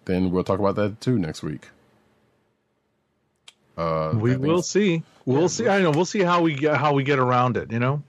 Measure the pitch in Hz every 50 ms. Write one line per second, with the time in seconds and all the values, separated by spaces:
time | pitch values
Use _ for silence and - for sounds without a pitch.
0 | _ - 92 90 92 92 87 90 87 - 98 95 101 98 95 107 104 104 98 -
1 | - 127 127 107 87 78 78 - - 80 73 67 - - - _ _ _ _ _
2 | _ _ _ _ _ _ _ _ _ _ _ _ _ _ _ _ _ _ _ _
3 | _ _ _ _ _ _ _ _ _ - - _ _ _ _ 82 82 82 80 80
4 | 78 80 113 110 107 123 127 127 135 151 165 180 170 - - 185 214 196 165 165
5 | - - _ _ _ 127 123 143 175 175 - - 226 220 196 202 190 160 143 151
6 | 180 - - 214 180 175 180 180 170 165 147 131 147 151 147 135 143 151 143 139
7 | 135 139 147 135 127 123 123 123 123 127 110 101 78 - 113 117 120 131 143 147
8 | 143